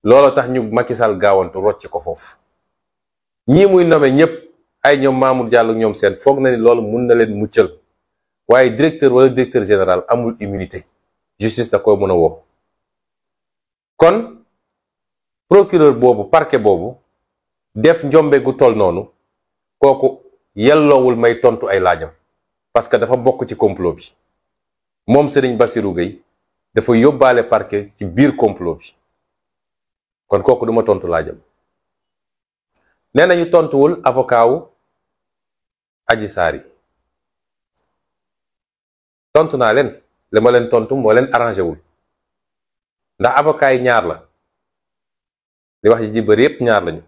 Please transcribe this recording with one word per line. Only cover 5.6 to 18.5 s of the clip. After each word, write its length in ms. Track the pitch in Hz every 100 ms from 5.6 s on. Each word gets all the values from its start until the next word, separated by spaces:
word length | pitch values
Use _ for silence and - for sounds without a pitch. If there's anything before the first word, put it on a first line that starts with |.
| 117
ñoom 200 | 113 110
seen, 220 | 101 101
foog 240 | 98 139 139
na 120 | 131
ni 60 | 120
loolu 240 | 113 120
mun 260 | 107 117 123
na 80 |
leen 180 | 117 110 104
muccal. 320 | 107 117 95 - _ _ _ _ _ _ -
Waaye 220 | 123 127
directeur 420 | 110 156 160 135
wala 160 | 123 131
directeur 340 | 123 127 123
général 400 | 98 101 92 90 -
amul 280 | 120 117 117
immunité. 460 | 104 98 92 - _ _ _ _ _ _
Justice 300 | 110 - 117
da 100 | 98
koy 180 | 110 98
mën 140 | 98
a 20 |
woo. 240 | 90 80 - _ _ _ _ _ _ _ _ _ _ _ _ _ _ _ -
Kon, 400 | 165 208 233 - _ _ _ _ _ _ _ _ _ _ _
procureur 440 | 190 196 180 151
boobu, 300 | 117 123 107 104
parquet 280 | 160 151 131
boobu, 360 | 104 90 101 127 _ _ _ _ _ _ _
def 280 | 107 147 165
njombe 360 | 143 156 151 139
gu 120 | 123